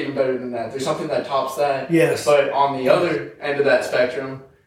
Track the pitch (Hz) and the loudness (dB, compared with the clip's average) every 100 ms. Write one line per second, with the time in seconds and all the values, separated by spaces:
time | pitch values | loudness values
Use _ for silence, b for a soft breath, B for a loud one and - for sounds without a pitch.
0 | 135 135 127 123 123 120 113 135 147 147 | 0 -2 0 -2 -6 -8 -8 -6 -4 -4
1 | 156 139 - - 151 - 143 139 131 165 | -2 -4 -2 -4 -4 -2 0 0 0 2
2 | - - - 147 - 139 139 131 127 170 | 2 2 2 4 4 2 0 2 2 4
3 | 170 147 - - 151 139 - - - - | 4 -2 -6 -10 -6 0 4 2 2 0
4 | 123 139 135 135 - b | 0 -2 -8 -10 -16 b